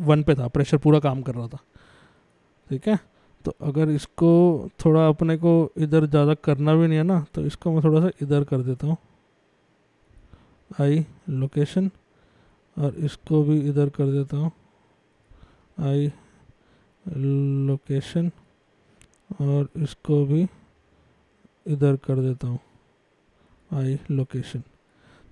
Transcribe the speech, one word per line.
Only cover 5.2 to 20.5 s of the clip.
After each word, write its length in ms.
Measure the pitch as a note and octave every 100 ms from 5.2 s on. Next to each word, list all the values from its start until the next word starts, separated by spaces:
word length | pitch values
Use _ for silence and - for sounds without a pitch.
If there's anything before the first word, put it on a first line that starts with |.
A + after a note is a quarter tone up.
| E3 D#3+
को 360 | E3+ E3 D#3+ -
इधर 280 | D3+ D#3 D3+
ज़्यादा 280 | D3 C#3+ D3+
करना 380 | - C#3 D3
भी 120 | D#3 E3
नहीं 120 | D#3
है 60 |
ना, 200 | E3+ F3+ D3
तो 100 | E3
इसको 280 | D3 - F3
मैं 100 | D#3+
थोड़ा 160 | D3+ D#3
सा 100 | F3+ -
इधर 220 | C#3+ C#3+
कर 180 | C#3+ C3
देता 240 | B2+ B2 D3
हूँ, 100 | E3 _ _ _ _ _ _ _ _ _ _ _ - _ - _ _ _
आई 340 | - C#3+ D#3 D3+ - -
location, 600 | C3 C#3 D3 D3 F#3 F#3+ _ _ _ _ _ _ _ _ -
और 200 | C#3+ D#3+
इसको 460 | D3+ - - D#3
भी 140 | D3 D3+ C#3+
इधर 200 | C#3+ C#3+
कर 160 | C#3+ C#3
देता 280 | C#3 C#3 D3
हूँ, 160 | D#3+ - _ _ _ _ _ _ _ - - _ _ -
आई 320 | C#3 C#3+ D3 - _ _ _ _ _ _ _ _ F#3
location 1200 | D3 C#3 C#3 C#3 C#3 C#3 C#3 - C#3 - E3+ E3+ - _ _ _ _ _ _ _ _ -
और 380 | - C#3+ C#3+ C#3 E3
इसको 460 | D3 - - D3 C#3
भी 200 | D#3 F#3